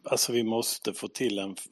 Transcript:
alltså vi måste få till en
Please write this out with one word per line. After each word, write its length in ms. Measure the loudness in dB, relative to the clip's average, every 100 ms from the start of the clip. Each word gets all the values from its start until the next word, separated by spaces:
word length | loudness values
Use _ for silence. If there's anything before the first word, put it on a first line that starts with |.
alltså 280 | 0 2 4
vi 120 | 2
måste 500 | 2 2 2 -2 -4
få 140 | -4 -4
till 320 | -2 0 0
en 160 | -2 -6 -12